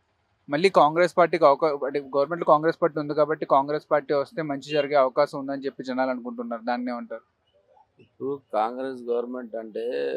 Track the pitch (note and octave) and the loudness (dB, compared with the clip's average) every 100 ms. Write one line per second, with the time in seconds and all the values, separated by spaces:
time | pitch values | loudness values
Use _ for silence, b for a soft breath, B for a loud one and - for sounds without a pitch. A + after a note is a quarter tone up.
0 | _ _ _ _ - D3 F#3+ F#3 D3 D#3+ | _ _ _ _ -6 0 4 6 4 4
1 | F3 - E3+ E3+ D3+ C#3+ D#3+ C#3+ C3+ C#3+ | 2 4 2 6 4 6 2 0 -4 -4
2 | C#3 C#3 C#3+ F3 E3+ D3+ D#3+ - E3+ D3+ | -2 0 0 0 4 4 4 0 0 -2
3 | D3 D3+ D3 D#3 - C#3+ C#3+ D3 - D3 | -2 0 0 0 2 2 2 -4 0 -2
4 | C#3 C#3+ C3+ - D#3 C#3 C#3+ D3 C#3+ C#3+ | 0 -2 -2 -6 -6 -6 -4 -2 2 4
5 | C3 C#3 C#3+ D3 C3+ C#3 C3+ - C3 B2+ | 4 2 0 -2 -8 -6 -8 -8 -6 -2
6 | C3 B2+ A#2+ A#2+ A#2 A#2 A#2 B2 B2 A#2+ | -2 -2 -8 -10 -8 -6 -4 -4 -4 -8
7 | A#2 A2+ _ _ _ _ _ _ _ _ | -10 -14 _ _ _ _ _ _ _ _
8 | _ - C3 C#3 _ G#2+ A2 B2+ C3 B2+ | _ -10 -8 -8 _ -2 -2 -4 -8 -8
9 | A#2+ A#2+ A#2+ B2+ A#2+ A2+ A2+ G#2+ A#2 C#3 | -4 -4 -4 -8 -10 -10 -10 -8 -6 -4
10 | C#3 | -4